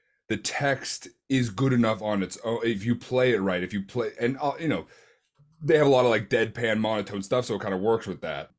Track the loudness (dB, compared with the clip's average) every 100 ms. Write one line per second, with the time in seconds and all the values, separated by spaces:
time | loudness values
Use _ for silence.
0 | _ _ -6 -4 -4 -2 -2 -2 -4 -10
1 | -12 -20 -2 0 0 0 2 4 2 0
2 | 0 0 -2 -4 -6 -2 -2 -2 -2 -2
3 | 0 2 4 2 0 -2 -2 -6 -4 -4
4 | -4 -2 -4 -2 -4 -2 -2 -4 -6 -20
5 | _ _ _ _ _ _ 2 4 6 6
6 | 6 2 2 0 0 0 0 0 0 -2
7 | -4 -8 -2 -2 -2 -4 -4 0 2 0
8 | -2 -8 -6 -8 -10